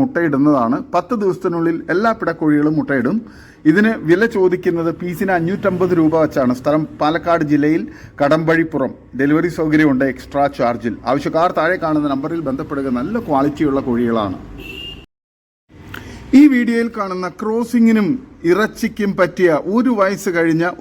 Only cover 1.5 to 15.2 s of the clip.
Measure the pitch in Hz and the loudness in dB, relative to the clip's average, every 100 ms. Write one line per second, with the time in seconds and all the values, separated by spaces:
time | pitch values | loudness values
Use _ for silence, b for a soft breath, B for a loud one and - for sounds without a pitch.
1.5 | 170 165 160 - 175 226 220 165 165 156 | -2 -2 -2 -4 0 0 -2 -4 -2 2
2.5 | 147 151 156 143 135 120 220 B B B | 2 2 0 0 0 0 -2 B B B
3.5 | B 151 175 220 196 151 175 226 214 185 | B 2 4 2 0 2 2 2 2 2
4.5 | 180 180 170 165 160 175 165 196 180 165 | 0 -2 -2 -2 -4 -6 -4 -2 0 -2
5.5 | 202 196 180 185 170 160 165 151 151 127 | -2 -2 0 0 2 2 2 0 0 0
6.5 | 127 147 156 156 - 151 165 170 170 147 | 0 0 0 -2 -2 -2 -2 0 0 2
7.5 | 147 147 170 214 B B - 143 160 160 | 2 2 0 -4 B B -2 0 2 2
8.5 | 165 160 143 123 - - 123 143 151 175 | 0 0 -2 -4 -6 -10 -2 0 2 0
9.5 | 170 156 156 151 131 135 - - 143 139 | -2 0 4 4 2 0 -4 -6 -2 0
10.5 | 143 120 117 113 98 113 139 165 160 180 | 0 -2 -2 -4 -4 -2 -2 0 0 0
11.5 | 170 160 185 160 151 147 135 156 170 143 | 0 -2 -2 -2 -2 -2 -2 -4 -6 -6
12.5 | 135 156 143 135 123 156 233 - 139 143 | -6 -6 -6 -4 -4 -4 -6 -2 0 0
13.5 | 147 151 135 131 120 117 117 101 82 - | 0 0 0 -2 -2 0 0 -2 -6 -14
14.5 | - - - - - - _ | -18 -16 -16 -16 -18 -20 _